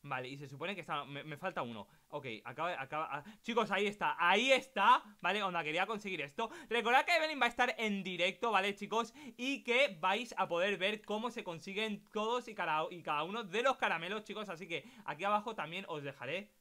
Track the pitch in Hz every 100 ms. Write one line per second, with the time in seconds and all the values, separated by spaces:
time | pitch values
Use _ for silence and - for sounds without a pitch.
0 | 143 131 127 139 143 139 170 196 160 151
1 | 135 143 151 147 185 175 123 110 98 -
2 | _ 151 131 110 123 131 170 151 135 151
3 | 156 143 175 - - 233 190 196 202 202
4 | 165 - 175 202 254 262 254 202 208 277
5 | - - 175 202 196 175 151 160 196 214
6 | 208 175 139 - 226 339 277 233 226 254
7 | 302 339 311 294 240 240 247 - 220 196
8 | 185 175 180 - 233 202 196 202 202 220
9 | 233 285 285 - 254 269 240 240 277 170
10 | 185 208 240 - 185 170 196 190 190 208
11 | - 214 233 233 196 165 196 196 220 202
12 | - 214 214 247 240 202 170 156 170 175
13 | 165 147 160 220 208 196 262 254 220 170
14 | 170 214 208 202 202 165 147 160 - -
15 | - 147 190 208 214 220 156 175 196 156
16 | 139 135 123 175 208 _